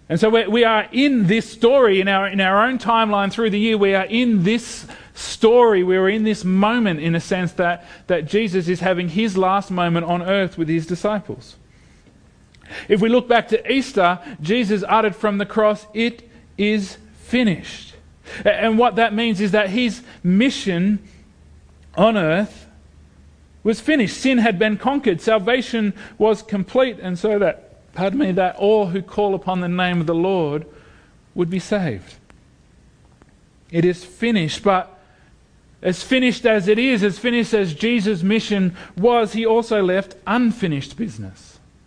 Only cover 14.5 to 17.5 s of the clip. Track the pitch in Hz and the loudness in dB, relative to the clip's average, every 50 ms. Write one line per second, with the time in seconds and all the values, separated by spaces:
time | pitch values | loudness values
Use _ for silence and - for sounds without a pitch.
14.5 | 214 254 247 190 214 202 190 - 196 220 220 214 180 - - 214 202 202 202 202 | 0 0 0 0 -2 -2 0 2 2 2 2 0 -2 -2 -2 -2 -2 -2 -4 -4
15.5 | - 226 214 214 208 208 - - - 214 226 233 233 - - - - - - - | 0 0 2 2 0 -2 -6 -10 -6 -4 -4 -4 -4 -8 -14 -20 -20 -20 -20 -16
16.5 | - - 202 208 214 214 196 190 - - - - - - - - - 247 247 214 | -6 -2 0 0 0 0 -2 -6 -10 -18 -20 -20 -20 -20 -8 -4 0 0 2 2